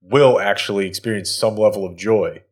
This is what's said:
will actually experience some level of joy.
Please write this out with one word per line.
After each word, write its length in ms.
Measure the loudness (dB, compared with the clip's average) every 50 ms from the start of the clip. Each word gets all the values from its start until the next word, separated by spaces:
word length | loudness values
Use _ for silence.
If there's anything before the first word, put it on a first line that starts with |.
will 400 | _ 2 2 6 6 6 6 4
actually 460 | 2 -2 -2 -4 -4 -4 -2 -4 -4
experience 440 | -4 -6 -8 -6 -6 -6 -6 -6 -8
some 260 | -6 -2 -2 -2 0
level 300 | 2 2 2 2 0 -8
of 100 | -8 -10
joy. 460 | -10 -2 0 0 0 0 -2 -6 -10 _ _